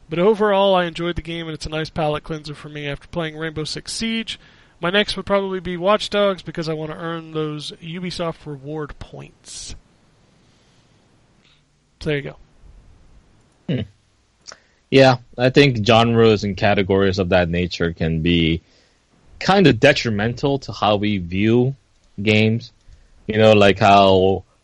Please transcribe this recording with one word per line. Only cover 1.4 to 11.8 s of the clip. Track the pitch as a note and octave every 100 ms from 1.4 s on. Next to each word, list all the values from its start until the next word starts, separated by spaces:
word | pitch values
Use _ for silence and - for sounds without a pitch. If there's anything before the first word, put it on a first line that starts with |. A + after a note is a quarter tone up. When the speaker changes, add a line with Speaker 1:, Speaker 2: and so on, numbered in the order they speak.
| E3
Speaker 1:
and | D3+
it's | D#3+
a |
nice | D#3 D#3
palate | - D3+ D3+
cleanser | - D#3 D3+
for | C#3+ D3+
me | D3+ D3
after | C#3+ -
playing | F3 D#3+ D3+
Rainbow | D#3+ D#3
Six | D3+ - -
Siege. | - A3+ A3+ A3 - _ _ _ _
My | E3+
next | G3 G#3 -
would | F#3
probably | G3 G3 F#3+
be | F3 F3
Watch | F3+ G#3 -
Dogs, | G#3 G3+ F#3+
because | - D#3+ D#3
I |
want | D#3 D#3
to | D#3
earn | E3 E3 D#3+
those | D#3 D#3 D3+ C#3+ -
Ubisoft | E3+ E3+ F3+ - E3+ D3+ D3+
reward | C#3+ C3+ D#3 D3 -
points. | - C#3+ C#3+ _ - - - - _ _ _ _ _ _ _ _ _ _ _ _ _ _ _ _ _ _ _ _